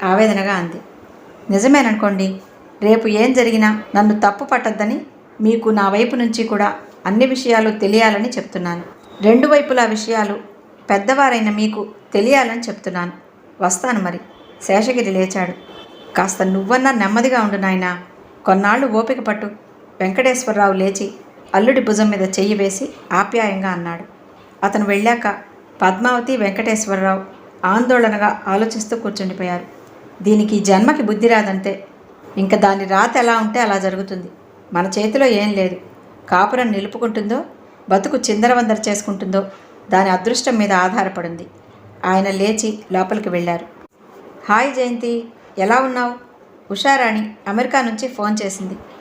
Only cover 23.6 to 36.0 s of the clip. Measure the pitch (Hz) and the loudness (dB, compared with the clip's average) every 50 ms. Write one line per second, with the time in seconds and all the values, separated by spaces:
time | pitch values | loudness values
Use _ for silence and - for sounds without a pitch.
23.6 | 190 190 180 175 170 170 170 165 - - - - - - - - - - - - | -4 -4 -4 -6 -6 -8 -10 -12 -14 -18 -20 -20 -20 -20 -20 -20 -20 -20 -8 -4
24.6 | - 202 196 214 208 202 202 202 208 226 240 233 - 208 196 - - - - - | -4 -2 0 0 0 0 0 0 2 0 0 0 -2 -4 -6 -6 -10 -20 -20 -20
25.6 | - - - - 190 190 185 190 233 247 247 240 233 254 262 233 208 196 190 208 | -20 -20 -4 0 0 0 2 2 0 0 0 0 0 -2 -2 -2 -2 -2 -2 -2
26.6 | 220 226 220 214 - 202 196 190 190 190 190 190 190 - - - - - - - | -2 -2 -2 -2 -2 -2 -2 -2 0 0 -2 -2 -4 -10 -18 -20 -20 -20 -10 -4
27.6 | - 185 196 226 247 247 254 247 233 220 208 202 208 208 208 - - 196 190 202 | -2 0 0 2 2 2 2 4 4 2 2 0 0 0 0 -2 -4 -2 0 0
28.6 | 226 220 - 226 208 - 240 226 - 208 - - 196 185 190 190 185 180 175 175 | 0 -2 -4 -6 -8 -6 -8 -6 -6 -6 -6 -6 -6 -6 -6 -6 -6 -6 -6 -6
29.6 | - - - - - - - - - - - - 185 202 214 214 208 214 214 208 | -8 -12 -18 -20 -20 -20 -20 -20 -20 -20 -16 -2 2 4 4 4 4 2 0 0
30.6 | - 202 202 190 226 294 302 - 240 202 214 202 226 233 233 214 208 196 190 190 | 4 4 4 6 6 4 2 2 0 -2 0 2 2 4 4 4 2 0 -2 -4
31.6 | 190 202 190 - - - - - - - - - - - - 196 196 190 202 190 | -4 -6 -6 -8 -10 -18 -20 -20 -20 -20 -20 -20 -20 -10 -4 -4 0 0 2 4
32.6 | 190 196 196 196 196 190 190 190 214 240 233 269 240 233 233 226 220 214 214 247 | 4 4 2 2 -2 0 2 2 2 2 2 2 2 2 2 2 0 0 0 0
33.6 | 233 214 202 190 190 190 190 185 196 190 190 185 175 - - - - - - - | 0 0 0 0 -2 -2 -4 -4 -6 -8 -10 -12 -12 -14 -18 -20 -20 -20 -20 -20
34.6 | - - - 175 180 190 190 208 208 214 214 269 277 254 220 202 208 214 208 196 | -14 -6 -2 -2 -2 -2 -2 -2 -2 0 2 2 4 4 4 2 0 0 0 0
35.6 | 190 185 180 - - - - - | 0 -2 -2 -6 -12 -18 -20 -20